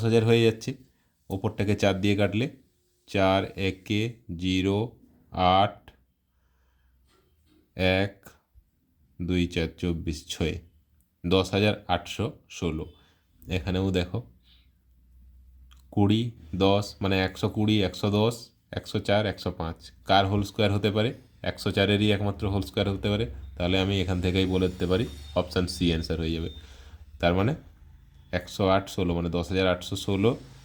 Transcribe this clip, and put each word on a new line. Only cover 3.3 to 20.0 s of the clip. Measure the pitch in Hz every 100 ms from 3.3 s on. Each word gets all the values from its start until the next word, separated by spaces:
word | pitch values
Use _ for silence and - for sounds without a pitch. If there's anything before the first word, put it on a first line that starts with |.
| 95 95 - 95
একে | 92 - 104 117 120 - 85
জিরো, | 92 92 95 101 120 - _ _ _
আট, | - 90 95 101 - - _ _ _ _ _ _ _ _ _ _ _ _ _ _ _ _ _ _ -
এক, | 92 92 104 - - - _ - _ _ _ _ _ -
দুই, | 87 90 87
চার, | 87 80 -
চব্বিশ, | 87 82 82 78 -
ছয়, | - 82 87 - _ _ _ _ _ 90
দশ | 95 92
হাজার | 98 107 - -
আটশো | 87 - - 113 - _
ষোলো। | - 87 78 - - _ _ _ _ -
এখানেও | 90 95 92 95
দেখো, | 90 85 117 - _ _ _ _ _ _ _ _ - - - - - - - -
কুড়ি, | - 101 110 120 - - 90
দশ, | 95 101 104 -
মানে | 98 95
একশো | 95 - 107
কুড়ি, | 107 104 107
একশো | 92 - 104
দশ, | 104 110 117 - _ _
একশো | - - 107
চার, | - 101 107
একশো | - 92
পাঁচ। | 87 82 - - -